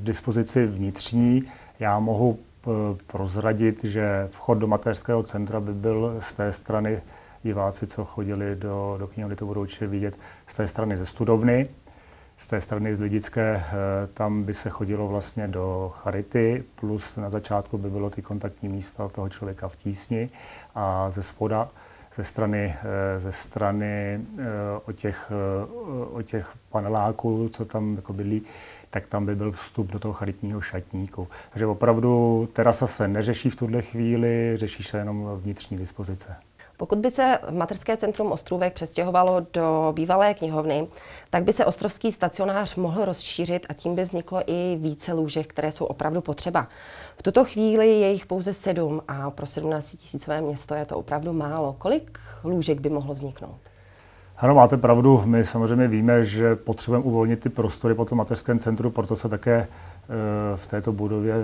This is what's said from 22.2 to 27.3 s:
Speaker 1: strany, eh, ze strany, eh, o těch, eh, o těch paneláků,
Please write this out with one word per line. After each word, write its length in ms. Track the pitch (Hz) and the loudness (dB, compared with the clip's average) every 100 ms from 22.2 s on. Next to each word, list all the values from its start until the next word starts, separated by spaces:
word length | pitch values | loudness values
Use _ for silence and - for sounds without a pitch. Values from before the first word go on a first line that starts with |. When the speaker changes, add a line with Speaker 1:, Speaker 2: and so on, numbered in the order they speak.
Speaker 1:
strany, 520 | 98 - 107 104 101 76 104 98 98 95 | -8 -2 0 0 -2 -4 -4 -2 -2 -2
eh, 40 | |
ze 120 | 95 | -6
strany, 880 | 95 - 104 104 101 104 104 101 104 120 214 | -6 -6 -2 0 0 -2 -4 -4 -6 -8 -8
eh, 60 | 123 104 104 104 - | -6 -6 -4 -6 -8
o 60 | |
těch, 400 | 101 104 92 - | -6 -6 -6 -6
eh, 340 | 104 98 95 104 233 208 127 120 | -4 -2 -2 -6 -10 -10 -8 -8
o 100 | 120 | -8
těch 320 | 113 110 92 - _ | -6 -6 -8 -16 _
paneláků, 800 | 110 101 110 104 107 117 | -4 -2 0 0 0 -2